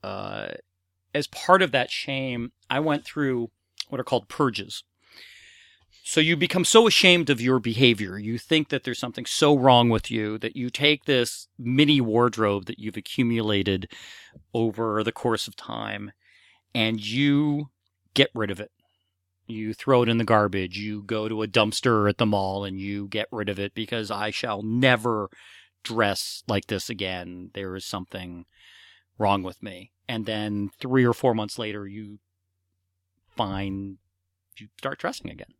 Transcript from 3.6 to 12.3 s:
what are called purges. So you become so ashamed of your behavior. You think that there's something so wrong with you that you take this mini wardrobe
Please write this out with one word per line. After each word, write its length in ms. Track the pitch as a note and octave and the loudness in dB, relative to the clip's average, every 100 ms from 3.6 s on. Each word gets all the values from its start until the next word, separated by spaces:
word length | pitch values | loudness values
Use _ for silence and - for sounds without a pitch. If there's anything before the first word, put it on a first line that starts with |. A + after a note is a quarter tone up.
| _ _ - | _ _ -10
what 120 | C3 | -8
are 40 | |
called 240 | B2 B2 - | -2 -2 -2
purges. 540 | - C#3 G#2 G2+ - - _ _ - - - - - _ _ _ _ | 0 0 0 -10 -14 -16 _ _ -20 -20 -20 -20 -20 _ _ _ _
So 160 | - - | -2 2
you 180 | D#3+ E3+ | 2 2
become 260 | F3 F#3 | 2 0
so 220 | F3 A3+ A3+ | 6 8 8
ashamed 420 | - F#3+ F3 D3 | 6 6 6 4
of 120 | B2+ | 0
your 180 | B2 C3 | 2 2
behavior. 600 | A#2 A2 B2+ G#2+ G2 F#2+ | 0 4 6 6 -2 -6
You 200 | G#2+ A#2 | -6 -6
think 320 | - D#3+ C#3+ | -2 -2 0
that 140 | C#3 | -4
there's 140 | - A#2+ | -6 -6
something 280 | B2 B2 A#2+ | -8 -8 -6
so 280 | - D3+ | 2 4
wrong 360 | D3 C3 B2 A#2+ | 6 8 8 6
with 200 | A2 - | 2 0
you 280 | A2+ G#2+ G#2+ | -4 -4 -4
that 180 | A2+ - | -6 -6
you 140 | B2 | -6
take 340 | - D3 D3+ | 2 2 2
this 440 | - C3+ A#2+ - - - | 2 0 0 -4 -16 -10
mini 420 | A#2+ B2+ D3 D3 | -2 2 4 4
wardrobe 640 | A#2 A2 A#2+ | 4 2 2